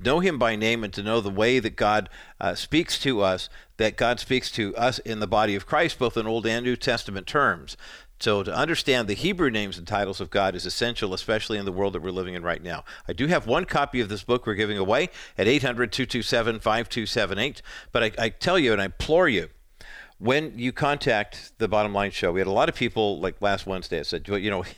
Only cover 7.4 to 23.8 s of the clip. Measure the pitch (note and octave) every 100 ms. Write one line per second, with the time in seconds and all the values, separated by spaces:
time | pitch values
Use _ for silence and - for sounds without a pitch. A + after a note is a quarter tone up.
7.4 | B2+ E2+ C2+ - - - - - A#2 G2+
8.4 | G2 F2 D3+ D#3 - B2+ G#2 G2+ D#3+ F#3
9.4 | C#3+ A2 G2+ E2+ E2+ G2+ G2 F#2+ F#2 G2+
10.4 | F#2+ F2+ F2 - A#2+ A#2 G2+ F#2 - G#2+
11.4 | - G#2+ G2 F2+ G2 F2+ F2+ F2+ F#2 F2+
12.4 | E2+ D#2+ F2 D2+ - - - F2+ D3 E3
13.4 | G#2+ C#3+ - D#3 C#3 B2 G2+ G#2 - B2
14.4 | - G2+ G#2+ G2+ F#2+ B2 F3 - - -
15.4 | G2+ C#3+ C3 A#2+ A#2+ - B2 A#2+ - A#2+
16.4 | A2+ A2 A2 A2 A2+ A#2+ G#2 A#2+ F#2+ F#2+
17.4 | C3+ - - - - A#2+ A2 - A2+ -
18.4 | F3+ F#3 B2+ G#2 G2 - - E3 F3 G2
19.4 | D#2+ - - - - - - - G#2+ C#3+
20.4 | A2+ G2+ B2 - C#3+ C#3+ C3+ G#2+ G#2 -
21.4 | - - A2 G#2+ G#2+ G2+ G2+ - F#2 F2+
22.4 | F#2+ G#2 D#3+ - A#2 A2+ G#2 D#2+ F#2 -
23.4 | G2+ G2 F#2+ F#2